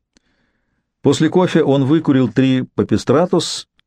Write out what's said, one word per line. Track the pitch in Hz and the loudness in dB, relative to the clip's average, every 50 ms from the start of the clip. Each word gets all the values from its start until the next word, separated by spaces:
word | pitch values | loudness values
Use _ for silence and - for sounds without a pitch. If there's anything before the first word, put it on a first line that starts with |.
| _ _ _ _ _ _ _ _ _ _ _ _ _ _ _ _ _ _ _ _ | _ _ _ _ _ _ _ _ _ _ _ _ _ _ _ _ _ _ _ _
После | - 135 143 - 160 156 | 0 0 0 2 0 0
кофе | - 180 185 165 - 165 147 | 2 0 0 2 2 0 2
он | - 135 139 139 | 2 2 0 0
выкурил | 127 151 165 156 - 139 131 131 113 | 0 0 0 0 0 0 2 0 0
три | - - 131 131 131 131 127 - _ | 0 0 0 0 0 -2 -4 -4 _
папистратус, | - - - - 98 - - 123 143 175 180 - 170 - - - - - - _ _ _ | -6 -4 -2 -2 -2 -2 0 0 0 0 0 -2 -2 -2 -4 -8 -12 -14 -16 _ _ _